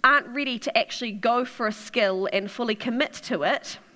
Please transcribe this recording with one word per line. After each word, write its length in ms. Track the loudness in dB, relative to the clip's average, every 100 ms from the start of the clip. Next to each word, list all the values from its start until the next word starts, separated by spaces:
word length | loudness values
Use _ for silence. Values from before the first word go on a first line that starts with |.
aren't 240 | 6 4 2
ready 300 | -4 -2 -2
to 180 | 0 0
actually 340 | 0 -4 -6
go 320 | 0 2 2
for 220 | 0 -2 -4
a 60 |
skill 560 | -4 -4 2 2 2 0
and 180 | 0 -2
fully 260 | -4 -2 0
commit 380 | -2 0 -2
to 280 | -2 -4 0
it 360 | 2 0 -4 -14 -16